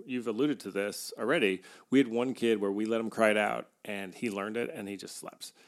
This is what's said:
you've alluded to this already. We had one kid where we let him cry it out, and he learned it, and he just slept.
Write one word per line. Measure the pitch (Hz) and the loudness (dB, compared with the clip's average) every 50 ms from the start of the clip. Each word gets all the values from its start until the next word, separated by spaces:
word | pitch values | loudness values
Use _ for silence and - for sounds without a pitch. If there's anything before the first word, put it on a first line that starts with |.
| 202 | -8
you've | 139 127 123 113 | -6 -6 -4 -2
alluded | 117 107 113 143 151 135 - | -2 0 0 0 0 0 -2
to | - 101 | -6 -4
this | 92 98 101 104 92 - - - - | -2 -2 -2 -2 -4 -6 -10 -12 -8
already. | - 113 120 156 175 117 95 92 - - - - - - _ | -4 0 0 2 4 4 2 2 0 -4 -12 -20 -20 -2 _
We | 127 139 | 4 6
had | 135 113 | 6 4
one | 113 117 123 131 117 | 2 0 0 0 0
kid | - 117 117 113 101 | 2 2 4 4 4
where | 101 101 | 2 0
we | 98 104 110 | 0 0 0
let | 110 113 113 | 0 0 -2
him | 113 110 | -2 -2
cry | - 110 110 107 | 2 4 4 6
it | 104 | 6
out, | 107 104 107 113 - - - _ _ - | 4 2 2 0 -2 -6 -10 _ _ -12
and | 107 101 98 98 92 85 | -10 -8 -8 -8 -10 -8
he | - 123 113 | -6 -4 -4
learned | 98 101 98 107 107 | -2 -2 -4 -4 -4
it, | 117 120 - - | -4 -4 -4 -6
and | - 101 98 | -8 -8 -8
he | 101 | -8
just | 95 101 101 - | -8 -10 -12 -12
slept. | - - - - - - - - - - | -12 -12 -14 -14 -14 -18 -18 -18 -20 -20